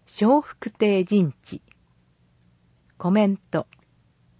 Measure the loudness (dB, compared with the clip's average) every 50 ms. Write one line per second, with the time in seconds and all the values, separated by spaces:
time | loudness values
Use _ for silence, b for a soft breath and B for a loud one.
0 | _ -14 -6 0 2 2 2 2 0 -4 -12 -14 -14 -12 -6 -2 0 0 0 0
1 | 0 0 2 2 2 0 -2 _ _ -18 -18 -18 _ _ _ _ _ _ _ _
2 | _ _ _ _ _ _ _ _ _ _ _ _ _ _ _ _ _ _ _ -8
3 | -4 0 0 2 2 0 -2 -4 _ -6 -6 -6 -6 _ _ _ _ _ _ _
4 | _ _ _ _ _ _ _ _